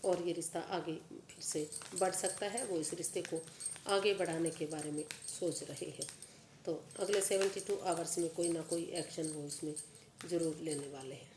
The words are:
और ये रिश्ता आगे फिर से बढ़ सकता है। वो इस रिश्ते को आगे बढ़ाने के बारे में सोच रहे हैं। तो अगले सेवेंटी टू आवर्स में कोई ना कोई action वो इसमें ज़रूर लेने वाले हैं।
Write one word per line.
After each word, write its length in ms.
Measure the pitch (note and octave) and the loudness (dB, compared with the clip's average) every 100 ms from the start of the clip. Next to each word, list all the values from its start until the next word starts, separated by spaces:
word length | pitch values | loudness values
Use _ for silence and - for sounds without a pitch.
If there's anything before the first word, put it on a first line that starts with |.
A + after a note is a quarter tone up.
| G3 | 4
और 220 | F3+ F3 | 4 2
ये 60 | |
रिश्ता 260 | E3 D#3+ E3 | 0 0 -4
आगे 400 | - F3+ D#3+ D#3 - | 0 -2 0 -4 -6
फिर 320 | - - - | -14 -14 -8
से 280 | - D#3 D3+ - - F#3 | -2 -2 0 -4 -4 2
बढ़ 120 | F#3 | 2
सकता 340 | - F#3 - G#3 | 4 0 2 0
है। 200 | G#3+ B3 | 0 2
वो 120 | E3+ | 2
इस 160 | D#3 | 0
रिश्ते 280 | F3 D#3 F3+ | -2 -2 -2
को 240 | - D#3+ - - - - - | 0 -2 -4 -4 -4 -2 2
आगे 260 | G3 G#3 | 4 6
बढ़ाने 360 | F#3+ E3+ E3 E3 | 4 2 4 2
के 160 | E3 D3+ | 0 -2
बारे 260 | D#3 D3+ | -2 -2
में 120 | D3+ - - - - | -2 -4 -6 -6 0
सोच 240 | F3 D3 | 0 0
रहे 220 | C#3+ - - | -4 -6 -6
हैं। 220 | - - - - - - - - | -2 -4 -4 -14 -16 -20 -8 -4
तो 180 | D#3 - - | -4 -4 -2
अगले 220 | F#3+ G3+ | 4 4
सेवेंटी 380 | F#3 G3 G3 G3 | 6 4 4 2
टू 160 | - G3 | 0 0
आवर्स 420 | F#3 E3+ E3 - | 2 2 2 2
में 120 | E3 | 0
कोई 200 | E3 E3+ | 2 2
ना 120 | E3 | 2
कोई 240 | D#3+ E3+ E3+ | 2 0 2
action 380 | F3 D#3 - | -2 -2 -2
वो 240 | D#3 D3+ D3 | -2 -2 -4
इसमें 280 | - D3+ D3+ - - - - E3+ | -4 -4 -4 -8 -14 -20 -12 -2
ज़रूर 300 | E3+ E3 D#3 | 2 2 0
लेने 140 | D#3+ C#3+ | -2 -2
वाले 400 | C#3 C#3 C3 C3+ | -4 -8 -10 -10
हैं। 160 | - | -14